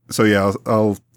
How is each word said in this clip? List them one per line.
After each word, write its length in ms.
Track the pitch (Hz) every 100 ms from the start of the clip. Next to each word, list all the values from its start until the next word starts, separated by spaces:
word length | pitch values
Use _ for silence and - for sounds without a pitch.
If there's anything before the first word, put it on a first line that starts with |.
| -
so 140 | -
yeah, 180 | 107 101
I'll, 120 | 98 95 -
I'll 320 | 110 107 98 _